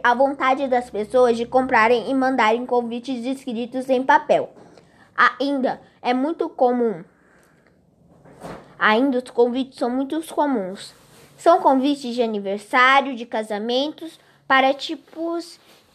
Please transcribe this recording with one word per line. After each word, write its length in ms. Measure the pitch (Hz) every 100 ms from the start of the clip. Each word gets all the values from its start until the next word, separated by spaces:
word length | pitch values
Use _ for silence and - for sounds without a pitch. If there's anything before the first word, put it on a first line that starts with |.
a 100 | 240
vontade 540 | 240 277 277 262 269 269
das 220 | 247 247
pessoas 480 | 202 208 254 247 233
de 80 | 233
comprarem 640 | 254 262 240 220 240 202
e 40 |
mandarem 520 | 269 262 262 214 233 247
convites 600 | 247 233 240 254 247 240
escritos 640 | 269 262 226 240 262 262
em 140 | 254
papel. 460 | 262 294 - 165 123 - - - _ _ _ -
Ainda 640 | - - 277 277 240 - - _
é 120 | 240
muito 360 | 254 285 330 330
comum. 520 | - 247 247 233 165 196 _ _ _ _ _ _ _ _ _ _ _ - - - - - -
Ainda 420 | 208 220 277 247
os 100 | 254
convites 500 | - 247 254 262 -
são 100 | 247
muito 320 | 254 277 311 320 -
comuns. 580 | 294 247 185 202 - - _ - - _
São 240 | 339 359
convites 520 | 349 269 277 277 240
de 80 | 240
aniversário, 920 | 226 208 196 208 - 262 254 277 269 233
de 100 | 233
casamentos, 960 | 226 220 202 226 247 285 - 330 - _ _ -
para 280 | 262 262
tipos 880 | 269 - 294 _ 320 330 339 330 - _ _ _